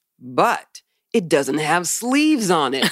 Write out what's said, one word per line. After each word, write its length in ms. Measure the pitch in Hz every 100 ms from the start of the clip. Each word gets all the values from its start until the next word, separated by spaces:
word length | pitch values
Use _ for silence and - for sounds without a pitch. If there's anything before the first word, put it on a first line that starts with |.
| _ _
but 640 | 127 127 214 208 - - _ _ _
it 160 | 233 165
doesn't 300 | 151 135 147
have 280 | 156 170 170
sleeves 640 | - 233 277 311 302 196
on 240 | 170 135
it." 160 | 135 175